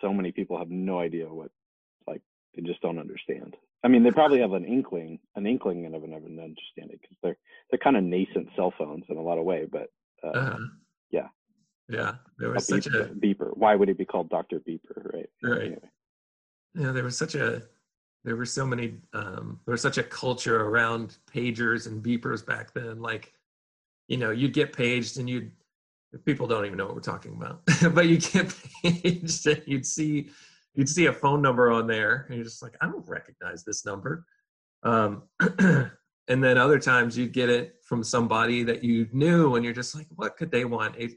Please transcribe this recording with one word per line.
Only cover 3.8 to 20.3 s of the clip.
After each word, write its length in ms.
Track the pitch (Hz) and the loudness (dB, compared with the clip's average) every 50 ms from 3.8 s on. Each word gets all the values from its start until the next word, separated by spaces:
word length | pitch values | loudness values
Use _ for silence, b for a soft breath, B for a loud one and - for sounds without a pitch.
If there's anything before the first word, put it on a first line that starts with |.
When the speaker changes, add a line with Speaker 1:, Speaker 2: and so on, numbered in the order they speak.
| - | 4
Speaker 1:
I 60 | 123 | 6
mean, 140 | 127 120 117 | 8 8 8
they 60 | 120 | 8
probably 300 | 110 156 151 151 143 127 | 8 6 6 6 6 6
have 120 | 120 101 95 | 4 4 0
an 120 | 92 87 | -2 -2
inkling, 520 | 85 117 131 127 - - 85 82 80 82 - _ _ - | 0 -2 -2 -2 -2 -6 -8 -8 -8 -14 -16 _ _ -10
an 120 | 104 101 | -6 -2
inkling 400 | 104 123 131 - 104 90 87 85 | -2 -2 0 0 -2 -4 -4 -6
of 180 | 82 80 80 78 | -10 -10 -12 -12
an, 80 | 80 80 | -12 -14
of 120 | 78 78 | -14 -14
an 120 | 82 80 80 | -16 -16 -14
understanding 600 | 82 80 78 - - - - - - - - - _ | -14 -16 -16 -18 -20 -20 -18 -18 -18 -18 -18 -20 _
'cause 140 | - _ _ - | -20 _ _ -6
they're, 160 | 107 98 _ b b b b b b | -6 -6 _ b b b b b b
they're 80 | - 123 | -4 2
kinda 220 | - 143 135 107 95 | 4 4 4 4 2
nascent 460 | 87 87 92 98 - - 92 - - - | 2 0 0 -2 0 -2 -6 -6 -6 -4
cell 180 | - 92 90 - - | -2 -2 -2 -2 -2
phones 260 | 80 76 73 76 - - | -8 -8 -8 -12 -10 -10
in 80 | 76 | -8
a 60 | 80 80 | -6 -4
lot 160 | 82 85 82 | -4 -2 -2
of 60 | 82 | 0
way, 200 | 92 90 80 80 | -2 -2 -2 -4
but, 240 | - 71 76 - - _ _ _ _ _ _ - | -6 -8 -8 -10 -10 _ _ _ _ _ _ -10
uh, 60 | 80 - 127 | -6 -4 -4
Speaker 2:
Uh-huh. 200 | 131 131 - - 113 131 - _ _ _ _ _ _ - | -4 -4 -4 -8 -10 -12 -14 _ _ _ _ _ _ -6
Speaker 1:
yeah. 180 | - - - - _ _ _ _ _ _ _ _ _ _ _ - | -4 -4 -4 -6 _ _ _ _ _ _ _ _ _ _ _ -10
Speaker 2:
Yeah, 280 | - 113 117 104 - - _ _ _ - | -8 -6 -4 -4 -6 -8 _ _ _ -8
there 120 | 120 117 | -6 -2
Speaker 1:
A 20 | 120 | -2
Speaker 2:
was 140 | - - | -2 0
such 180 | - - 98 - | 0 0 0 0
Speaker 1:
beep-, 100 | - - | 0 0
Speaker 2:
a 120 | 113 104 - - | 0 -2 -2 -4
Speaker 1:
beeper. 420 | 101 110 104 98 - - - - | 0 0 0 0 0 -2 -6 -2
Why 180 | - 104 107 107 | 4 6 6 6
would 140 | 98 101 98 | 6 6 4
it 80 | 95 - | 2 0
be 60 | 95 | -2
called 240 | - - 95 85 80 | -2 -2 -2 -2 -2
Doctor 320 | - 82 82 - - 78 | -4 -4 -4 -4 -8 -8
Beeper, 500 | - - 82 80 _ - - - - - - | -6 -8 -10 -10 _ -14 -16 -14 -12 -12 -10
right? 160 | 85 - - _ _ - | -12 -12 -14 _ _ -4
Speaker 2:
Right. 200 | 120 120 - - | -2 -2 -2 -4
Speaker 1:
Anyway. 280 | - 82 - - - _ _ _ _ _ _ _ _ _ _ _ _ _ _ _ _ - | -6 -8 -12 -16 -20 _ _ _ _ _ _ _ _ _ _ _ _ _ _ _ _ -8
Speaker 2:
Yeah, 180 | 175 147 131 131 | -4 -4 -2 -2
there 100 | 127 127 | -2 -4
was 120 | 123 120 | -4 -4
such 180 | - 156 156 - | -4 -6 -4 -2
a, 280 | 143 120 113 117 117 - - _ _ _ _ _ _ _ _ _ _ - | -2 -2 -2 -2 -4 -8 -12 _ _ _ _ _ _ _ _ _ _ -8
there 100 | 123 117 | -6 -6
were 80 | 113 123 | -4 -4
so 220 | 117 - 139 135 | -6 -4 -4 -2
many, 300 | 131 123 120 120 113 110 - - _ - | -2 -2 -4 -4 -6 -8 -10 -16 _ -10
um, 460 | 107 107 98 95 110 110 107 - - - | -10 -8 -8 -8 -10 -10 -10 -12 -12 -8
there 80 | - 120 | -6 -4
was 80 | 113 | 0
such 160 | - 139 135 | 0 0 0
a 60 | 135 120 | 0 -4
culture 580 | - - - - 127 | -4 -6 -6 -4 -4